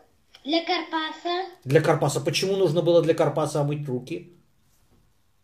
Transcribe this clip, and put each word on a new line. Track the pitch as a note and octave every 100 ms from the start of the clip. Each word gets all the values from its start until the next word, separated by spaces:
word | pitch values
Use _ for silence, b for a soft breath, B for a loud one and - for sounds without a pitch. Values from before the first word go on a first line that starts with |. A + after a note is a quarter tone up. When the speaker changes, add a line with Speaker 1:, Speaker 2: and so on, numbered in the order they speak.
| _ _ _ -
Speaker 1:
Для | C4 E4 E4
карпаса. | F4 D#4+ D#4+ D#4 - F4 F4 F#4 -
Speaker 2:
Для | B2+ D3+
карпаса. | D3+ D3+ D3 D3
Почему | C#3 D3 F#3+ F#3+
нужно | F3+ E3
было | E3 E3+
для | D#3
карпаса | D#3+ D3+ D3 D3+ D#3
омыть | C#3+ D3 C#3
руки? | B2 - E3+ - - _ _ _ _ _ _ _ _ _ _